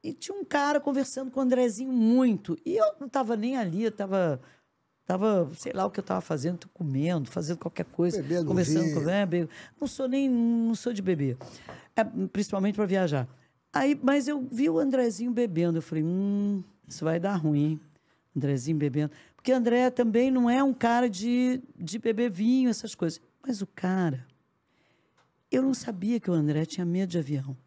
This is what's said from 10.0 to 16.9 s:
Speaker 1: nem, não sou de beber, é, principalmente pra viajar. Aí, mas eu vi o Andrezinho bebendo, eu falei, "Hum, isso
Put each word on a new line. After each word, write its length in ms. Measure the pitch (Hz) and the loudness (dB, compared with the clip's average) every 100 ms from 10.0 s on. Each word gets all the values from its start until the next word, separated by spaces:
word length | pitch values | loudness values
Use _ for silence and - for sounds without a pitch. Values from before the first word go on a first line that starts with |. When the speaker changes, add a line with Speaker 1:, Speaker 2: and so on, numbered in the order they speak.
| 262 | -2
Speaker 1:
nem, 200 | 269 277 | 0 2
não 440 | 240 233 233 226 226 | 2 2 2 0 0
sou 160 | 247 | -4
de 100 | 214 | -4
beber, 340 | 190 170 139 123 - - - - - - | -2 0 0 -4 -10 -18 -20 -20 -8 -2
é, 80 | 220 - 190 | -2 -2 -4
principalmente 440 | 202 208 196 196 208 | -2 -2 0 0 0
pra 100 | 208 | 0
viajar. 420 | 190 180 143 123 - _ _ _ | 2 2 0 -4 -10 _ _ _
Aí, 280 | - 269 285 | 0 2 2
mas 240 | 247 285 254 | 2 2 0
eu 140 | 294 254 | -4 -4
vi 180 | 240 294 | 0 2
o 80 | 320 | 2
Andrezinho 520 | 294 254 240 185 240 | 2 2 0 0 -4
bebendo, 460 | 233 233 165 175 165 | -2 0 0 0 0
eu 60 | |
falei, 200 | 156 160 | -2 -2
"Hum, 640 | 156 180 202 202 202 202 180 _ | 0 0 0 0 0 -2 -6 _
isso 160 | - | -18